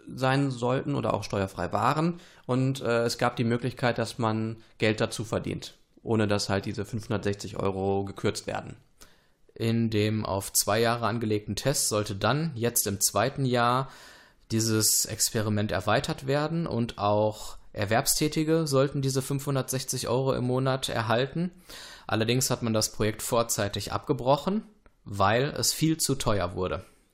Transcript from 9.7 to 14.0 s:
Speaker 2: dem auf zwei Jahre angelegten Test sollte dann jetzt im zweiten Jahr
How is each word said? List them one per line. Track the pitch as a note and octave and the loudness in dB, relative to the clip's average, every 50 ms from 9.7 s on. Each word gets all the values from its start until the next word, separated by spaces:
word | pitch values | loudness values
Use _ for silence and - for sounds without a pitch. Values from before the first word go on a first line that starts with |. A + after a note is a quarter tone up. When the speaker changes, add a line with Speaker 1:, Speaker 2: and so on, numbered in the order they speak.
| A2+ A#2 A#2 A2+ | 2 2 2 2
Speaker 2:
dem | A2 G#2 G#2 G#2+ A2 G#2+ - | 2 2 2 2 2 0 -2
auf | - F#2 G2 - - | -2 -2 -2 -4 -2
zwei | - - - - G2+ A2+ | -2 0 0 2 2 2
Jahre | A#2 A#2 A#2 A#2+ A#2 | 2 2 2 2 0
angelegten | G#2 A2 A#2 A#2 G#2+ G#2+ G#2 - - G2+ | -2 0 0 0 0 0 -2 -2 -4 -6
Test | - - C3+ D3+ - - - | -2 0 0 0 2 0 0
sollte | A2 G#2 G#2+ G#2 G#2 | 0 0 0 -2 -2
dann | F#2+ G2+ G#2 B2+ D3 D#3+ E3 C3 | 0 0 2 2 2 0 -2 -2
jetzt | A2+ A2+ A#2 - - - | -2 -2 0 0 0 0
im | G#2 G2 F#2+ | 0 0 0
zweiten | - - - G2+ G#2+ B2+ - - C3+ | 0 2 2 2 0 0 0 0 0
Jahr | B2+ B2 A#2+ A#2+ A#2+ B2 C3 C3+ - - - | 2 2 4 4 4 2 2 0 -4 -10 -16